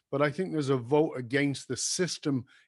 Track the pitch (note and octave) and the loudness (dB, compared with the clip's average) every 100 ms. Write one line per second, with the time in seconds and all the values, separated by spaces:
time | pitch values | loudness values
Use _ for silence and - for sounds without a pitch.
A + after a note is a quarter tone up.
0 | _ C#3 D3 C#3+ F#3 D#3 C3+ C3+ A#2 D3 | _ 0 0 0 -4 -2 0 0 2 2
1 | D#3 C3 B2 C3+ C#3+ C3+ - B2 - - | 2 0 -2 0 0 -2 -6 -6 -4 -2
2 | F3 - D3+ C3+ - - | -2 -4 -2 -2 -4 -16